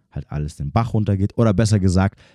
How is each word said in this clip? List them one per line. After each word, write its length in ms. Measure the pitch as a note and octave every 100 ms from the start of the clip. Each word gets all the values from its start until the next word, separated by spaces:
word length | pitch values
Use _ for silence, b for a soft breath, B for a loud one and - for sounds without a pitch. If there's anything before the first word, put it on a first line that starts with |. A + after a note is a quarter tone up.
| _
halt 200 | C#2+ -
alles 260 | D2+ D2 -
den 160 | C#2+
Bach 220 | A2+ A#2
runtergeht 420 | A2 G#2 G2 G2+ -
oder 180 | A2+
besser 240 | F#2+ A2 G#2
gesagt, 420 | F#2 F2+ G2 - b